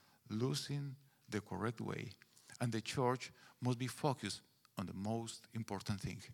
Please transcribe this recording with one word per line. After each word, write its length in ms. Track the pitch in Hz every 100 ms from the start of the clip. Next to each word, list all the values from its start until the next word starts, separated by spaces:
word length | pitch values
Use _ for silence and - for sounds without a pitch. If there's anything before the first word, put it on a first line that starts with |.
| - - -
losing 680 | 107 127 143 - 143 143 131 - _ -
the 120 | 104
correct 400 | 98 92 107 117
way, 300 | 107 - - - - - - -
and 100 | 120
the 100 | 113
church 500 | - - 123 123 - - - -
must 160 | 123 123
be 100 | 127
focused 540 | - 151 127 101 - - _ _ -
on 80 | 92
the 80 |
most 540 | 90 101 113 113 - -
important 460 | 117 110 98 - 101
thing. 200 | 95 - -